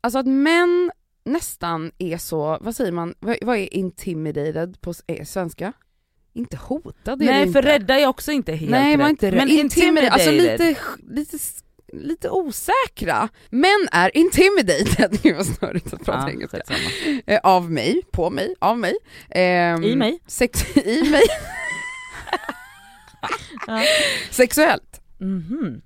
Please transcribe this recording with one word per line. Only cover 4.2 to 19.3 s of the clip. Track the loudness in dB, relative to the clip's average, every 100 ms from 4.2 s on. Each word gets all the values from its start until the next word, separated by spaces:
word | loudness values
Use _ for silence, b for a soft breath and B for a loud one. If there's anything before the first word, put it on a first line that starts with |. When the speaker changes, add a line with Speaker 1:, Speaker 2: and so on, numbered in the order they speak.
| -6 -4 -4 -4 -8 -10
Speaker 1:
på | -12
s-, | -12 -10
eh, | -10 -8
svenska? | -8 -8 -8 -12 -12 _ _ _ _ _
Inte | -12 -12 -12
hotad | -8 -8 -8 -14 -10 0
är | 2
det |
Speaker 2:
Nej, | 4 4
Speaker 1:
inte. |
Speaker 2:
för | 4
rädda | 4 2 4 2
är | 2
också | 0 -4
inte | -4 -4
helt | -6 0
Speaker 1:
Nej, | 2 4
Speaker 2:
rätt. | 4
Speaker 1:
var | 2
inte | 2 2
det. | 2
Speaker 2:
Men | 4
Speaker 1:
Intimidated. | 4 4 4 4 4 4
Alltså | 4 4
Speaker 2:
intimidated. | 4 4 4 2
Speaker 1:
lite, | 0 -6 -12 -8 -8
lite | -6 -8
s-, | -10 -12 _ _ -20
lite | -14 -10 -6 -2
osäkra. | -2 -2 -6 0 0 0 -4 -2 0 -2 b b
Män | 2 4 4 2
är | 2 2 4
intimidated. | 2 6 4 6 2 2 2 2 2 4
<laughs> |
Det | 2
var | 2
snarare | -4 -4 -6 -6 -8
att | -8 -4
prata | -4
Speaker 2:
Ja, | -4
Speaker 1:
engelska. | -8 -10 -10
Speaker 2:
skitsamma. | -6 -6 -6 -6 -4 -4 0
Speaker 1:
Eh, | 2
av | 4 4 2
mig, | -2 0 -2 -2
på | -4 -2
mig, | -2 -6 -2
av | -2 0
mig. | -2 -4 B B
Ehm, | B